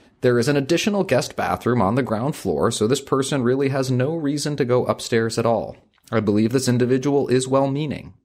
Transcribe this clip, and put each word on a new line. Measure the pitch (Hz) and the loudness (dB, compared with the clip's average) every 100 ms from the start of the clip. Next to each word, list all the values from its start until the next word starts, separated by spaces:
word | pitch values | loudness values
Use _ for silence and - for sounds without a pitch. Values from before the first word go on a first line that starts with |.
| _ _ | _ _
There | 127 120 | 0 2
is | 143 | 2
an | 143 | 0
additional | 131 170 214 202 | 0 0 0 -2
guest | 160 127 - - | 0 0 0 -4
bathroom | 90 92 113 120 | -4 -2 0 2
on | 92 | 2
the | 123 | 0
ground | 117 107 135 | 0 -2 -4
floor, | - 95 73 98 | -4 -4 0 0
so | - 107 | 2 0
this | 139 | 0
person | - 135 135 143 | 0 -2 0 0
really | 120 135 139 | 0 2 0
has | 139 127 | 0 0
no | 127 135 165 | 0 0 -2
reason | 143 147 151 147 | -2 -2 -4 -2
to | |
go | 123 123 107 | 0 2 0
upstairs | 107 - 117 113 113 | -4 -2 0 0 0
at | 117 | 0
all. | 110 - - _ _ _ | 0 -2 -10 _ _ _
I | 113 | 0
believe | 107 104 110 | 2 2 2
this | 131 131 | 2 2
individual | 120 123 131 143 139 - | 2 2 0 2 0 2
is | 127 127 | 0 2
well-meaning. | 135 139 139 151 92 - - | 2 2 -2 -4 -8 -12 -20